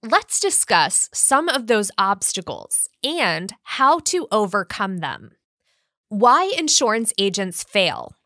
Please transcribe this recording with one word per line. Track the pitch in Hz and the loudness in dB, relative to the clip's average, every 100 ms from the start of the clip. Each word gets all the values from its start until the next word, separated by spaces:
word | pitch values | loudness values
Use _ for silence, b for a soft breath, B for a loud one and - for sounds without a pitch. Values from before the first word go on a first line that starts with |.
Let's | 226 359 - - | 0 -2 0 -2
discuss | 403 - - 180 151 - - | 0 0 2 2 2 2 0
some | - - 277 302 | 0 2 2 2
of | 269 226 | -2 0
those | 226 202 - | 0 0 -2
obstacles | 196 196 - - 170 117 - - - _ | -2 0 -2 -4 -8 -12 -2 -2 -2 _
and | 269 330 214 160 190 - | -6 -2 -2 -2 -6 -14
how | - - 269 330 - | -12 0 2 4 0
to | 359 285 | -4 0
overcome | 214 202 202 175 - 196 185 | 0 0 -2 -4 -6 -6 -4
them. | 151 - - _ _ _ _ _ _ _ _ | -8 -10 -16 _ _ _ _ _ _ _ _
Why | 208 240 277 381 339 | 2 4 4 2 -2
insurance | 311 - 233 220 226 - | 0 2 2 0 -2 -2
agents | 196 190 190 175 - | -2 -2 -4 -4 -2
fail | 208 175 117 - - | 0 0 -2 -12 -20